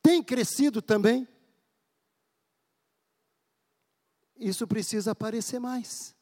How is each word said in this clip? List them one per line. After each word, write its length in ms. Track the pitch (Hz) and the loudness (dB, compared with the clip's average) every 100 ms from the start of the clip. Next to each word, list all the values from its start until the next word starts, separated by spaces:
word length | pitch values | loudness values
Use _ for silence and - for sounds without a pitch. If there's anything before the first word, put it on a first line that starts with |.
tem 220 | 311 349 | 6 4
crescido 580 | - 254 208 - 285 220 | 2 -2 -2 2 0 0
também? 460 | - 214 202 247 254 _ _ _ _ _ _ _ _ _ _ _ _ _ _ _ _ _ _ _ _ _ _ _ _ _ _ _ _ _ _ _ | 0 4 4 2 -2 _ _ _ _ _ _ _ _ _ _ _ _ _ _ _ _ _ _ _ _ _ _ _ _ _ _ _ _ _ _ _
Isso 300 | 220 190 - | -6 -4 -4
precisa 460 | 202 - 220 202 | -4 -2 -4 -4
aparecer 460 | 214 214 226 220 247 | -4 -6 -6 -6 -8
mais. 560 | 247 254 226 - - _ | -6 -8 -8 -12 -16 _